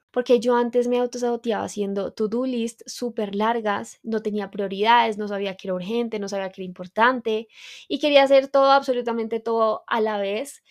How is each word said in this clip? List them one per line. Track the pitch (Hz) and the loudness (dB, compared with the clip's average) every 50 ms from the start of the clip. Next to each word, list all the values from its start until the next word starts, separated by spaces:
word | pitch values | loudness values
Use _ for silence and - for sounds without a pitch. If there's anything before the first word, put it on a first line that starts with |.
| _ _ | _ _
Porque | - 247 240 - 247 240 | -6 -4 2 4 4 4
yo | 214 247 240 | 4 4 2
antes | 240 240 240 233 247 240 240 | 2 2 0 0 0 0 2
me | 247 247 | 0 0
autosaboteaba | 247 240 240 240 247 240 240 233 - 233 214 190 202 | 0 -2 -4 -4 -2 -2 -2 -2 -2 -2 -2 -2 -4
haciendo | 190 - 208 202 196 196 202 196 - | -6 -4 -4 -4 -4 -2 -4 -4 -6
to-do | - - 220 208 214 240 262 | -4 -4 -4 -2 -2 -2 -2
list | 262 247 240 226 233 - _ - - | -2 -2 -4 -4 -6 -8 _ -16 -16
súper | - - 247 240 233 233 214 196 196 | -10 -8 -8 -8 -4 -4 -6 -4 -2
largas, | 202 214 226 233 233 214 214 202 214 226 - - _ - | -2 0 0 0 -2 -2 -2 -4 -4 -6 -12 -18 _ -8
no | 226 220 214 | -6 -6 -4
tenía | 214 214 202 208 202 196 | -4 -4 -4 -4 -6 -6
prioridades, | - 196 202 190 196 190 208 226 233 240 233 226 208 202 | -6 -6 -6 -4 -2 0 2 4 6 6 4 2 0 -4
no | 214 202 | -6 -6
sabía | 202 196 202 190 185 | -4 -4 -4 -6 -6
qué | - - 190 | -8 -6 -6
era | 185 | -6
urgente, | 180 180 190 226 240 240 226 226 214 | -4 -4 -4 -4 -2 -2 -2 -4 -6
no | 202 196 | -6 -6
sabía | 202 196 190 185 | -6 -6 -6 -6
qué | 185 - | -8 -10
era | 185 | -12
importante | 185 180 - 180 180 - - 226 247 262 247 - 226 220 220 233 _ _ - - - - - - - | -12 -12 -14 -14 -8 0 2 2 4 2 0 -2 -2 -4 -4 -4 _ _ -20 -20 -20 -20 -18 -10 -8
y | 277 285 | -6 -2
quería | - 294 285 277 277 | 0 6 6 6 8
hacer | 269 277 269 269 269 | 8 6 6 4 4
todo, | - 277 269 269 | 2 2 4 6
absolutamente | 269 277 277 269 254 247 240 233 226 233 226 220 233 220 | 6 4 4 2 -2 -2 -2 -4 -4 -4 -4 -4 -4 -6
todo | 220 233 226 226 220 220 214 - - - | -4 -2 0 0 0 0 -2 -4 -4 -4
a | - 233 | -2 -2
la | 214 214 214 202 | 0 -2 -2 -2
vez. | 202 196 202 220 285 277 - - _ _ | -4 -4 -4 -4 -6 -8 -12 -20 _ _